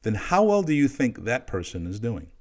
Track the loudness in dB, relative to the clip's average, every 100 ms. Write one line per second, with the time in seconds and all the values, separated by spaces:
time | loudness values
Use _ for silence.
0 | -2 -4 0 4 6 4 2 2 2 2
1 | -2 -2 -4 -4 -2 -6 -6 -8 -6 -6
2 | -4 -6 -10 -20